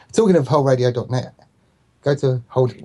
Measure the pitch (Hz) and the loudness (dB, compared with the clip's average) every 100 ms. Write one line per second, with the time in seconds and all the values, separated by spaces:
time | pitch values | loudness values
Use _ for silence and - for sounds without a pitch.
0 | - - 220 175 131 147 139 127 123 120 | -6 0 2 2 2 0 2 2 0 -2
1 | 107 127 - - _ _ _ _ _ _ | -4 -6 -8 -14 _ _ _ _ _ _
2 | 143 139 135 127 - 131 123 - | -4 -2 -2 -4 -4 -2 -2 -4